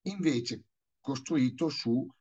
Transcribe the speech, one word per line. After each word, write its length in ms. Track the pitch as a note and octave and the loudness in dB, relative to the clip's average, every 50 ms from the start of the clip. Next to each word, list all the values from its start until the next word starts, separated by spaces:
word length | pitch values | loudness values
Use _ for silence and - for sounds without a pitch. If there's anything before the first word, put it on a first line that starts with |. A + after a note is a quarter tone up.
| - | -8
invece 600 | F#3 G3+ G3 E3+ D#3 C3 A#2 A#2 - A#2+ - - _ _ _ _ _ _ _ | -6 -4 0 2 2 2 2 0 -4 -6 -8 -10 _ _ _ _ _ _ _
costruito 720 | - C#3 C3+ B2+ C3+ - E3 C#3+ B2+ B2+ B2+ - E3 D#3 | -6 -6 -4 -4 -4 0 2 2 4 2 2 0 0 0
su 380 | D3 - - A#2 A#2+ B2+ - - - _ | 0 -2 0 0 0 0 0 -4 -10 _